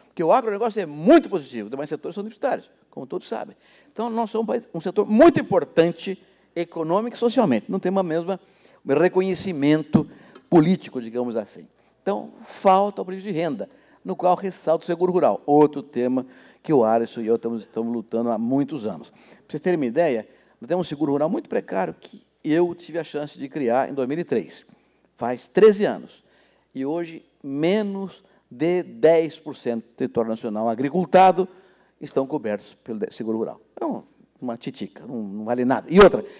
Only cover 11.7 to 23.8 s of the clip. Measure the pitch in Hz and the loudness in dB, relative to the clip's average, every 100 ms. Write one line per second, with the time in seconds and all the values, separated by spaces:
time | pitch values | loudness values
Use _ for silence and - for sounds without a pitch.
11.7 | _ _ _ - 208 - - 233 - 196 | _ _ _ -6 -6 -8 -18 -20 -2 4
12.7 | 185 202 202 185 190 196 160 170 123 - | 4 4 -4 -10 -10 -8 -4 -4 -4 -10
13.7 | _ _ _ - 185 180 175 196 175 - | _ _ _ -10 -2 0 0 -2 -6 -2
14.7 | 165 - 170 180 180 139 101 - 147 147 | -2 -2 -2 0 2 2 2 2 4 4
15.7 | 147 127 120 123 131 127 - - _ - | 2 -8 -4 -2 -2 -4 -12 -20 _ 0
16.7 | 147 110 117 117 - 110 113 117 117 101 | 2 4 2 0 -4 -2 0 -2 -8 -8
17.7 | - 117 117 - 113 117 110 117 135 139 | -8 -6 -6 -6 -4 -2 -2 -2 -2 -2
18.7 | 139 107 85 - _ - - _ 151 185 | -6 -8 -10 -14 _ -20 -20 _ -8 -2
19.7 | 175 127 123 170 117 104 _ _ _ 120 | 0 0 0 0 0 -6 _ _ _ -6
20.7 | 175 170 143 147 139 151 196 - - - | -4 -4 -4 -2 0 0 -4 -6 -8 -6
21.7 | 190 180 175 - 208 _ _ 160 156 175 | -4 -6 -8 -18 -20 _ _ -2 0 0
22.7 | 170 - 160 156 147 147 175 135 156 127 | -2 -12 -10 -8 -8 -10 -12 -12 -4 0
23.7 | 120 | 0